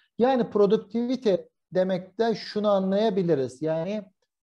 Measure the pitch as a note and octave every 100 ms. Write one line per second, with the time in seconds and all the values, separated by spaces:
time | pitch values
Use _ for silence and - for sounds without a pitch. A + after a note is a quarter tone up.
0 | _ - B3 C4 A3 G#3 G3+ A3 A3 A3+
1 | A#3+ B3+ G#3+ F3+ - _ _ F3 F#3 F#3
2 | F#3 - A3+ G#3+ - G#3+ G#3 G3 F#3+ G3
3 | A3+ G3 E3+ D3 B2+ - D#3 D#3+ E3+ G#3+
4 | G3+ _ _ _